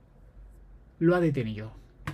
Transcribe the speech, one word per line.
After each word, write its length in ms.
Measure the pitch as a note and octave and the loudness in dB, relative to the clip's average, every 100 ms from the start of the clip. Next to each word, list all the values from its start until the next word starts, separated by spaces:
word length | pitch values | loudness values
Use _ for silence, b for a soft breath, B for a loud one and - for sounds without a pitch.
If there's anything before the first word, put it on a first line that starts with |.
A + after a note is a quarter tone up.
| - - - - - - - - - - | -20 -20 -20 -20 -20 -20 -20 -20 -20 0
lo 160 | E3 F3+ | 2 4
ha 60 | |
detenido 580 | E3 C3+ A2 G#2+ G#2+ - - - - | 2 0 -4 -6 -10 -16 -20 -16 -14